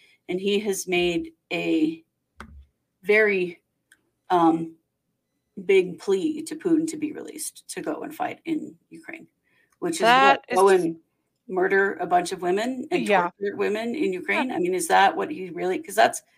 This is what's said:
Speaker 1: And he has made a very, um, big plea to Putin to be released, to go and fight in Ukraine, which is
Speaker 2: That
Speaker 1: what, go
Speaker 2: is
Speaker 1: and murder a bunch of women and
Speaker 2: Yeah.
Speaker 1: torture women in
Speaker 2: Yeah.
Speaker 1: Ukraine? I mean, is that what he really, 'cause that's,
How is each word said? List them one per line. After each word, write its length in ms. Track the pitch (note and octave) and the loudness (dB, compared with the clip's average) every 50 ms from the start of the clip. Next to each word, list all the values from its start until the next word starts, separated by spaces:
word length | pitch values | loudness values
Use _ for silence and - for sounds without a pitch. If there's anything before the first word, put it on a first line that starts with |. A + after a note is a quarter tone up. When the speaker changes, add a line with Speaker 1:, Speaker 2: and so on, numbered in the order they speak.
| _ _ _ _ _ - | _ _ _ _ _ -8
Speaker 1:
And 120 | F3+ F#3 | -6 -4
he 180 | F#3+ G3+ G3+ G3+ | -2 -2 -2 0
has 280 | G#3+ G#3+ F#3+ F#3 - F#3 | -2 -2 -4 -4 -4 -2
made 440 | F3+ F3 F3 F3 F3 E3 E3 - - _ _ _ F3+ | 0 0 0 0 0 -2 -4 -6 -12 _ _ _ -6
a 500 | E3+ E3+ E3+ E3 D#3+ D#3 D#3+ E3 - - _ _ _ _ _ _ - - - - - - _ _ _ _ _ _ _ _ | -4 -2 0 0 2 2 0 -2 -6 -12 _ _ _ _ _ _ -20 -20 -20 -20 -20 -20 _ _ _ _ _ _ _ _
very, 580 | F3+ G#3 G#3+ A3 G#3 G3+ F#3+ F3+ F3 F3 - _ _ _ _ _ _ _ _ _ _ _ _ _ - | 2 4 4 4 4 2 0 -2 -4 -6 -12 _ _ _ _ _ _ _ _ _ _ _ _ _ 0
um, 460 | F#3 F3 E3+ E3 E3 E3 E3 - - _ _ _ _ _ _ _ _ _ _ _ _ _ _ _ _ - F#3+ | 2 4 6 4 4 2 -2 -6 -10 _ _ _ _ _ _ _ _ _ _ _ _ _ _ _ _ -8 0
big 320 | F3+ G3 F#3+ F3+ F3+ E3+ - | 4 4 4 4 2 -4 -8
plea 440 | - G3+ G3 F#3+ F3 D#3 - - - | -2 -2 0 0 0 -2 -4 -4 -8
to 120 | - D#3+ | -10 -12
Putin 300 | D#3 - F3+ E3 D#3 D#3+ D3+ | -6 0 2 2 2 2 0
to 80 | - | -4
be 160 | D3+ D3+ - - | -6 -8 -8 -8
released, 560 | - - - - - - - - - - - | -10 -14 -14 -12 -12 -12 -12 -12 -16 -18 -14
to 140 | - F#3+ D#3+ | -12 -8 -8
go 200 | - D3+ - - | -6 -8 -8 -10
and 100 | - - | -12 -8
fight 260 | - - - - - _ | -8 -8 -8 -8 -10 _
in 280 | E3+ D#3+ D3+ - - - _ _ _ | -6 -6 -6 -6 -8 -14 _ _ _
Ukraine, 380 | E3 - - - - - - - _ _ _ _ _ _ _ _ _ _ | -20 -20 -18 -18 -18 -18 -20 -20 _ _ _ _ _ _ _ _ _ _
which 160 | - F4 E4 | -6 -4 -2
is 40 | - | 2
Speaker 2:
That 440 | - A3+ B3 C4 C4+ C#4 C#4 C4+ - - | 4 4 6 6 6 6 4 4 0 -2
Speaker 1:
what, 80 | - | 2
go 120 | - F#3+ G3 | 4 6 6
Speaker 2:
is 120 | F#3+ F#3 E3+ | 6 4 4
Speaker 1:
and 120 | E3 E3 - _ _ _ _ _ _ _ _ _ | 0 -4 -8 _ _ _ _ _ _ _ _ _
murder 480 | - F#3 F#3 F#3 F#3+ G3 G3 G3 G3 - - | -8 -2 -2 0 2 2 2 2 0 -2 -4
a 60 | - | -2
bunch 260 | F3 F3+ F3+ F3 F3 F#3+ | 0 2 2 2 0 -4
of 80 | F3 | -4
women 480 | F3 F3 F3+ G3+ A3 B3 C4 B3+ B3 - | -2 -2 0 0 -2 -2 -4 -6 -6 -4
and 160 | - C#4 A#3+ | -4 -2 0
Speaker 2:
Yeah. 240 | G#3 G3+ F#3 F3 F3 - _ | 2 2 2 2 0 -4 _
Speaker 1:
torture 180 | G3+ G3+ G3 | -6 -6 -4
women 380 | G3 G3+ F#3+ G#3 A3 A3+ A#3+ A#3 | -2 -2 -2 -2 -2 -4 -4 -4
in 200 | - - G3 F#3 | -2 -2 -2 -2
Speaker 2:
Yeah. 40 | F4+ | -4
Speaker 1:
Ukraine? 300 | F4 - G3+ - C#4 B3+ | -4 -2 -2 -2 -2 -2
I 80 | - - | -2 -2
mean, 140 | F3+ F3 - | -2 -2 -2
is 140 | F3+ E3+ - | -2 0 2
that 260 | F#3 - G4 G4 - | 4 6 6 4 4
what 160 | - G3 - | 0 -4 -6
he 200 | D4+ F#3 - - | -6 -8 -10 -10
really, 280 | - F3 F3 F3+ - D#4 | -8 -6 -4 -4 -4 -4
'cause 160 | - - F#3+ | -6 -4 2
that's, 280 | G#3 A3+ A#3+ - - - _ _ | 4 4 4 2 -2 -10 _ _